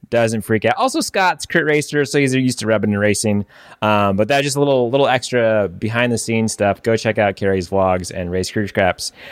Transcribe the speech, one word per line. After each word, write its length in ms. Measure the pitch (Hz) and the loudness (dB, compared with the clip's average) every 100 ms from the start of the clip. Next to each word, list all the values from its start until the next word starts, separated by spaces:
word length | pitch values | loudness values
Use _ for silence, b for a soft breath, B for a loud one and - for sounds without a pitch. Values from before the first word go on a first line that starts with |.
| - | -4
doesn't 320 | 117 113 113 | 0 0 0
freak 220 | - 110 | 0 0
out. 120 | 110 - | 2 0
Also, 240 | 254 320 | 0 -2
Scott's 460 | - 202 185 156 - | -2 0 0 0 -2
crit 180 | 175 151 | 0 2
racer, 380 | 151 143 147 | 0 0 -2
so 140 | 135 147 | 0 2
he's 160 | 135 | 2
used 240 | 131 127 123 | 2 0 -2
to 60 | 110 | 0
rubbing 260 | 107 104 | 0 2
and 80 | 101 | 2
racing. 440 | 104 101 110 101 101 B B B | 2 0 0 -2 -4 B B B
Um, 360 | 107 104 101 98 | 0 2 2 0
but 120 | 107 | 0
that's 160 | 139 | 0
just 120 | 143 139 | 0 0
a 20 | |
little, 320 | 143 131 120 | 2 2 2
little 160 | 139 135 | 2 2
extra 640 | 127 - 123 113 107 95 | 0 0 0 2 2 0
behind-the-scenes 840 | 92 107 117 120 113 - 113 110 | -4 -4 0 0 -2 -2 -2 -2
stuff. 300 | - 101 95 | 0 0 0
Go 140 | 117 113 | 0 0
check 200 | 113 107 | 0 0
out 180 | 101 95 | 0 0
Kerry's 320 | 101 95 87 | -2 -2 0
vlogs 400 | 98 92 92 87 | 0 0 0 -4
and 180 | 92 87 | -8 -4
race 200 | 92 90 | -4 -4
recaps. 640 | 110 101 107 92 - - B B | -4 -2 0 0 0 -8 B B